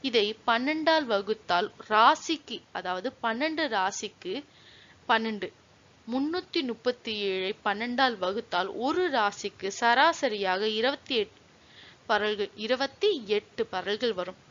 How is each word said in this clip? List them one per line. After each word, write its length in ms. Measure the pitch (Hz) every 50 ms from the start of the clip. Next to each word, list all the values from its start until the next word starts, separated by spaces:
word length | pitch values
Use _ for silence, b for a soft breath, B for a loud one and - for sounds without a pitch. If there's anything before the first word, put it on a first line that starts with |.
| -
இதை 220 | 269 226 233 202 208 220 - -
பன்னெண்டால் 640 | - 226 233 254 277 311 311 311 330 320 320 294
வகுத்தால் 600 | 233 220 196 202 202 220 - - - 180 175 196 - - - -
ராசிக்கு, 720 | - 214 214 226 254 311 208 - - 330 - - - 240 - - _
அதாவது 400 | _ 185 180 185 180 185 190 262 - -
பன்னெண்டு 460 | - 233 220 233 285 320 320 277 220 226
ராசிக்கு 680 | 220 196 185 190 202 - - 202 - _ - 175 190 269 285 B B B B B B B B B B B -
பன்னெண்டு, 420 | - 247 220 220 226 220 202 190 - - _ _ _ - _ _ - - _ _
முன்னூத்தி 540 | 226 233 262 277 302 330 370 359 - - 339 277
முப்பத்தி 480 | 247 226 - - 247 247 - - 240 220 214 202
ஏழை 280 | 196 190 190 185 190 214 -
பன்னெண்டால் 580 | - 214 196 208 226 240 247 247 269 254 233 196
வகுத்தால் 520 | 180 180 202 233 - - - 175 185 190 - -
ஒரு 260 | 233 269 311 349 370 349
ராசிக்கு 560 | 277 240 214 202 202 - - 202 - - - 190 196
சராசரியாக 920 | - 247 233 233 247 285 330 330 - - 254 214 208 196 185 185 190 208 220 214
இருபத்தி 420 | 214 226 254 277 294 - - 277
எட்டு 240 | 226 202 - - - - _ B B B B B B B B B B _
பரல்கள், 460 | - 220 208 208 214 214 202 208 - -
இருபத்தி 520 | - 208 220 254 247 277 269 - - 392 427 392 285 220 190
எட்டு 320 | 208 208 - - - - 226
பரல்கள் 480 | - - 185 175 190 208 214 254 240 208
வரும். 260 | 180 180 180 185 - - -